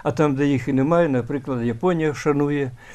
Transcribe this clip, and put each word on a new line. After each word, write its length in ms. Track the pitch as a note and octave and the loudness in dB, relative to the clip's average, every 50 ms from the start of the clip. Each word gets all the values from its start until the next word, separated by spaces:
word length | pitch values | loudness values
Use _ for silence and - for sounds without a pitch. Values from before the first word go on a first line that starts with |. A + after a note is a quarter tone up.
а 100 | - D3 | -4 -2
там, 220 | - - D#3 D3 C#3 | 0 2 2 2 2
де 120 | C3 C#3+ | 2 2
їх 220 | C#3+ C#3+ B2+ - C#3+ | 2 2 0 0 0
і 40 | |
немає. 360 | C#3 C3 C3+ D3+ E3+ E3+ E3+ D#3 | 0 2 2 4 4 2 2 2
Наприклад, 580 | C3+ B2 A#2 A#2 C#3+ C#3 C#3 C#3+ C3+ A#2+ A#2 | 0 -2 -2 -2 -6 -6 -4 -6 -4 -4 -2
Японія 480 | A#2+ A2+ A#2 - F#3 F3+ E3 D#3 D3+ C#3 | -4 -2 0 0 0 0 2 0 -2 -2
шанує, 560 | - - D3+ C#3+ C#3 C#3+ C#3+ D3 C#3+ C#3 B2+ C3 - - - | 0 0 0 2 2 0 0 0 -2 -2 -4 -6 -10 -18 -20